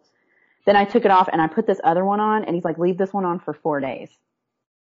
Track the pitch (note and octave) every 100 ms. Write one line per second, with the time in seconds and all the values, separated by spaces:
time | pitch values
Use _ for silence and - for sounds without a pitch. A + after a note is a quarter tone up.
0 | _ _ _ _ _ _ - G3+ G3+ A#3+
1 | G3+ F#3 F3+ E3 D#3+ - G#3 F#3+ D#3 E3+
2 | F#3+ G3+ G#3+ G#3+ G3 E3+ F3 D#3+ F3 F3+
3 | F#3+ G3+ F#3 F3 - D3 D#3+ C#3+ C3+ -
4 | E3+ _ _ _ _ _ _ _ _